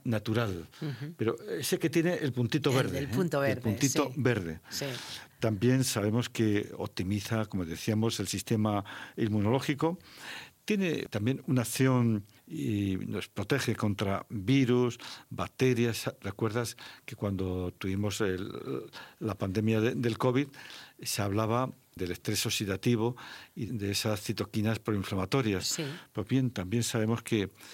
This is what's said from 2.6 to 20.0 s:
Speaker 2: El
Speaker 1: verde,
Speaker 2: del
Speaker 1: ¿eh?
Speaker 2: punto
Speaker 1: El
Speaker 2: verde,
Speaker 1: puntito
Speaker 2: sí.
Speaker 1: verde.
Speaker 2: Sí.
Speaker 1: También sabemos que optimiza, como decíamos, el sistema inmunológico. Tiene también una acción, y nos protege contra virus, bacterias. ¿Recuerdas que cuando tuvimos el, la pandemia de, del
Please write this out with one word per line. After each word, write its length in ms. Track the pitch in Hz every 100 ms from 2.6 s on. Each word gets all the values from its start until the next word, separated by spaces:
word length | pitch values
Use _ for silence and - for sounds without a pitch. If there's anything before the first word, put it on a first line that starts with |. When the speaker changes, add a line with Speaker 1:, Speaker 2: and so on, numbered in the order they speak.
| 147
Speaker 2:
El 60 | 131
Speaker 1:
verde, 240 | 113 90
Speaker 2:
del 40 | 87
Speaker 1:
¿eh? 60 |
Speaker 2:
punto 300 | 117 175 143
Speaker 1:
El 60 | 139 127
Speaker 2:
verde, 60 |
Speaker 1:
puntito 500 | 117 104 139 156 135
Speaker 2:
sí. 60 | 131
Speaker 1:
verde. 400 | 123 107 85 80 -
Speaker 2:
Sí. 160 | - 139 123 - - - -
Speaker 1:
También 420 | 113 104 117 131
sabemos 460 | 127 107 104 117 113
que 400 | - 110 104 - -
optimiza, 680 | 104 - 90 104 - 113 104
como 180 | 98
decíamos, 560 | 82 82 - 107 113 -
el 80 | 98
sistema 560 | 98 - 110 107 104 98 - - -
inmunológico. 800 | 110 107 101 135 139 143 160 175 - - - - - _
Tiene 420 | - 208 185 - -
también 320 | 107 107 135 -
una 140 | 127
acción, 640 | 113 - 131 127 117 107 98 - -
y 500 | 160 135 104 98 95 98
nos 200 | 104 -
protege 480 | - 98 139 127
contra 500 | 107 107 98 98 98 -
virus, 720 | 107 95 135 120 123 123 117 - - -
bacterias. 840 | - 87 - 131 117 120 107 - -
¿Recuerdas 560 | 101 - 113 113 117 - - -
que 120 | - -
cuando 560 | 104 95 95 90 90
tuvimos 480 | - 95 98 104 98
el, 280 | 101 92 101 - - 135 - - - -
la 160 | 117
pandemia 460 | 95 95 98 110 110
de, 140 | 113
del 200 | 139